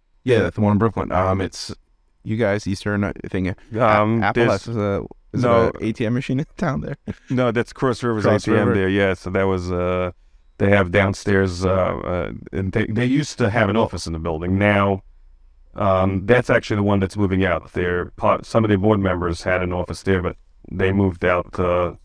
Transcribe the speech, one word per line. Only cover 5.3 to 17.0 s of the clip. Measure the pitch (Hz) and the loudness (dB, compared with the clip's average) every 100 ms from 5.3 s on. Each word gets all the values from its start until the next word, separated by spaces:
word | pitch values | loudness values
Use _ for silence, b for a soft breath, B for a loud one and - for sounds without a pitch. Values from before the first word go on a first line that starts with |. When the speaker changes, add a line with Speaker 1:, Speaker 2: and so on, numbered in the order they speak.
Speaker 1:
is | - | -2
Speaker 2:
No. | 123 117 | 2 4
Speaker 1:
there | 113 - | 2 -2
a | |
A | 110 | -6
T | 110 110 | -4 -2
M | |
machine | 123 - 131 | -2 -2 -4
in | 156 - | -6 -4
town | 165 147 | -4 -4
there? | 156 139 - | -6 -12 -12
<laughs> | - - | -12 -4
Speaker 2:
No, | 127 123 | 0 2
that's | 113 110 | 0 -2
Cross | - 135 110 | -2 -2 0
Rivers | 123 110 | -2 0
Speaker 1:
Cross | 101 104 | 2 2
Speaker 2:
A | 107 | 2
T | |
M | 110 101 | 2 2
Speaker 1:
River. | |
Speaker 2:
there, | 98 95 | 2 2
yeah. | 98 98 | 2 2
So | 92 90 | 0 -4
that | 92 | -2
was, | 95 92 90 | 0 0 -2
uh, | 90 90 90 90 - _ - _ - | -2 -2 -2 -4 -6 _ -20 _ -2
they | 101 | 2
have | 101 90 | 4 4
downstairs, | 101 98 98 104 98 95 87 | 2 2 0 0 2 2 0
uh, | 92 | 0
uh, | 92 92 90 - 90 53 - - | 2 0 -2 -4 -4 -6 -10 -8
and | 80 95 | -4 -2
they, | 107 107 | -2 -2
they | 107 | 0
used | 123 143 147 - | 0 0 -2 -2
to | 120 | 0
have | 117 101 | 2 2
an | 110 | 2
office | 107 87 87 | 0 -4 -6
in | |
the | 82 | -6
building. | 82 80 87 95 | -4 -4 0 2
Now, | 104 101 98 95 - - - - - _ - | 4 4 2 0 -4 -20 -20 -20 -20 _ -18
um, | - 101 95 95 95 98 | -4 0 2 2 0 2
that's | 123 120 | 2 4
actually | 120 - 104 | -2 0 -2
the | |
one | 101 | 2
that's | 101 | 2